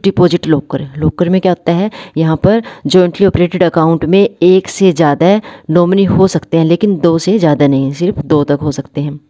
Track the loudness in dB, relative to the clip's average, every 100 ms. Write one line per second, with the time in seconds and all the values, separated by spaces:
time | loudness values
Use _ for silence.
0 | -2 0 0 0 -2 -2 -2 -10 -10 -6
1 | -4 -2 -2 0 0 -2 -2 -2 -2 -8
2 | -8 -2 -2 0 0 0 -4 -10 0 2
3 | 2 0 0 0 -2 0 -2 0 0 0
4 | 0 2 0 2 2 2 0 0 0 2
5 | 0 2 2 0 -2 -12 -2 0 2 2
6 | 0 2 0 0 -2 0 0 0 0 0
7 | 0 0 0 0 2 2 2 0 -2 -2
8 | -4 -4 -2 0 0 -2 -4 -6 -8 -8
9 | -8 -10